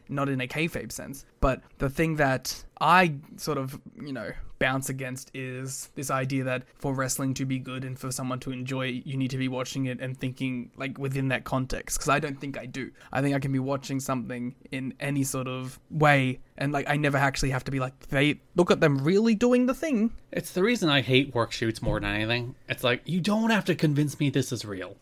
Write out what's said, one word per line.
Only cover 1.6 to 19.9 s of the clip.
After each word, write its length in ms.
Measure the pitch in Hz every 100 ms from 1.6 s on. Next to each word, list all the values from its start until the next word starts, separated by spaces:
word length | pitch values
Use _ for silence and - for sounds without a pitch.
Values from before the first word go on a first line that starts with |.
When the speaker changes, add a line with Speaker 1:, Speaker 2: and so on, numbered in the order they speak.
| - -
Speaker 1:
the 100 | 139
thing 280 | 135 160 156
that 480 | 139 131 - - - -
I 340 | 147 175 180 143 - -
sort 200 | - 143
of, 240 | 131 135 - -
you 80 | 147
know, 200 | 131 92 - - -
bounce 300 | 135 131 135
against 420 | 131 131 127 -
is 580 | 135 131 127 131 135 -
this 160 | - 139
idea 320 | 135 131 135
that 220 | 131 127 - _
for 120 | 147
wrestling 420 | 131 131 - 135
to 100 | 131
be 160 | 135 131
good 240 | 127 127
and 120 | 131 127
for 140 | 131
someone 300 | 127 127 127
to 100 | 135
enjoy, 360 | 131 127 135 131 127
you 120 | 135 131
need 140 | 131
to 60 | 131
be 80 | 131
watching 400 | 127 127 139 131
it 140 | 123
and 180 | 131 127
thinking, 540 | 131 123 131 127 - -
like, 220 | 135 135
within 300 | 139 135 135
that 160 | 123
context, 560 | - 135 131 - - -
'cause 80 | 151
I 100 | 143
don't 220 | 151 139
think 180 | 143 135
I 80 | 120
do. 240 | 135 123 - -
I 100 | -
think 140 | 143 139
I 20 |
can 140 | 135
be 80 | 135
watching 400 | 131 139 139 135
something 560 | 131 131 113 123 120 - -
in 200 | 131 131 -
any 240 | 143 143
sort 240 | 135 135 127
of 320 | 127 127 - _
way, 520 | 160 151 143 131 127 - -
and, 140 | 139
like, 140 | 143 139
I 80 | 147
never 220 | 147 139
actually 320 | 139 135 143
have 120 | 131
to 60 | -
be 80 | 135
like, 300 | 131 - -
"They, 320 | 143 147 - _ -
look 160 | 185
at 80 | 208
them 180 | 160 139
really 380 | 139 196 226 214
doing 300 | 240 247 247
the 80 |
thing." 380 | 254 330